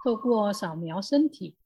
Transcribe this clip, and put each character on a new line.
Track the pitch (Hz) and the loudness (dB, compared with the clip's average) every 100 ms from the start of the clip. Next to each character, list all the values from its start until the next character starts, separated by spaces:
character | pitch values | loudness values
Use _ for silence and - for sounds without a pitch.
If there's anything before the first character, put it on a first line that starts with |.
透 | 254 226 | -2 0
过 | 247 220 208 | 2 2 2
扫 | 202 175 160 | -2 -6 -6
描 | 165 180 | -6 -6
身 | 196 285 302 | 0 2 2
体 | - 170 - | 0 -14 -16